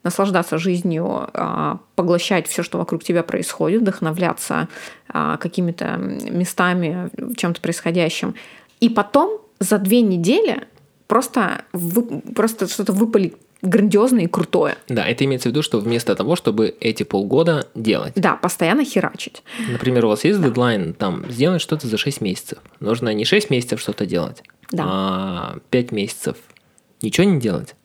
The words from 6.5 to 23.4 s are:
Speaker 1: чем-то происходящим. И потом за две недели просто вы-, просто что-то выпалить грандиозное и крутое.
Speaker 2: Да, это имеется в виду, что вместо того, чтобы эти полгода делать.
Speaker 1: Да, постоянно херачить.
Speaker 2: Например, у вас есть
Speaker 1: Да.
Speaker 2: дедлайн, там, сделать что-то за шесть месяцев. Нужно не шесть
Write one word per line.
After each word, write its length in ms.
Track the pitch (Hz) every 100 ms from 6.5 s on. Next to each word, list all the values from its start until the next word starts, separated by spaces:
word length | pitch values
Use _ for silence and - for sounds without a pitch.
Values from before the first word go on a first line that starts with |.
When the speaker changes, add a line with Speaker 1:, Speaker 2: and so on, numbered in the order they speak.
| - 180 180 165 180 175 - - 247
Speaker 1:
чем-то 240 | 175 170
происходящим. 720 | 165 175 165 175 165 - - - - - _ _
И 100 | 240
потом 520 | 220 208 285 359 427 _ _
за 180 | 190 214
две 240 | 190 240
недели 640 | 220 180 170 330 440 101 - _ _ _ _
просто 580 | 226 - 262 202 - -
вы-, 480 | - 170 208 233 147 -
просто 340 | - 220 220 180
что-то 260 | - 202
выпалить 400 | 196 226 214 175 - _ _
грандиозное 600 | 190 226 214 202 247 247
и 40 | 170
крутое. 480 | - 165 - 147 - -
Speaker 2:
Да, 180 | 117 95
это 180 | 120 135
имеется 240 | 127 123
в 20 |
виду, 100 | 131
что 180 | 151 113
вместо 360 | 107 117 - -
того, 200 | 107 175
чтобы 380 | - 107 110 -
эти 240 | 117 110
полгода 640 | - 98 101 131 165 151 - -
делать. 380 | 110 78 - 190
Speaker 1:
Да, 200 | 180 -
постоянно 460 | 185 - 165 254 285
херачить. 580 | 202 - - - - - - 120
Speaker 2:
Например, 360 | 120 127 123 113
у 20 |
вас 160 | 104
есть 160 | 160 208
Speaker 1:
Да. 60 | 151
Speaker 2:
дедлайн, 460 | 117 123 107 82 -
там, 300 | 101 85 -
сделать 320 | 120 156 180
что-то 240 | - 156 120
за 100 | 107
шесть 240 | - 139
месяцев. 360 | 101 92 - - - _
Нужно 340 | 101 120 123
не 100 | 107 113
шесть 240 | 208